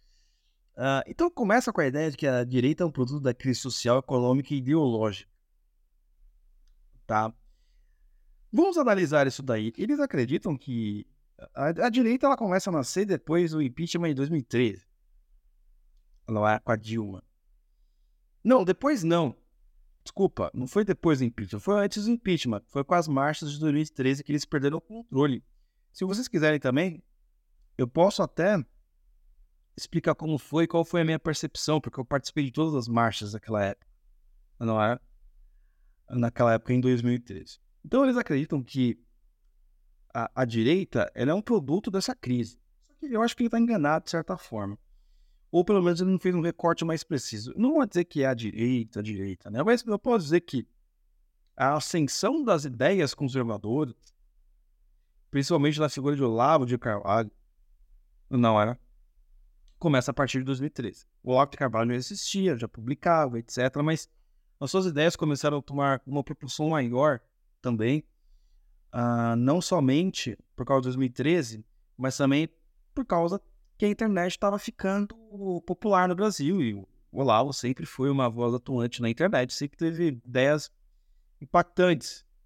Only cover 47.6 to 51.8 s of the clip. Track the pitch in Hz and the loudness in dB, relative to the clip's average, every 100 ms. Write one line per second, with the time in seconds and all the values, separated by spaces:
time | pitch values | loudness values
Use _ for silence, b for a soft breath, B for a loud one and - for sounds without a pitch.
47.6 | 240 320 247 175 175 151 131 120 117 107 | 2 2 2 0 -2 0 0 0 -4 -2
48.6 | 117 127 113 107 107 101 98 92 - 110 | 0 0 -2 -6 -6 -6 -6 -8 -8 -2
49.6 | 180 240 - 202 - 233 147 170 175 - | 2 2 0 -4 0 0 2 0 0 -6
50.6 | - _ _ _ _ _ _ _ _ - | -8 _ _ _ _ _ _ _ _ -2
51.6 | 131 147 | 0 0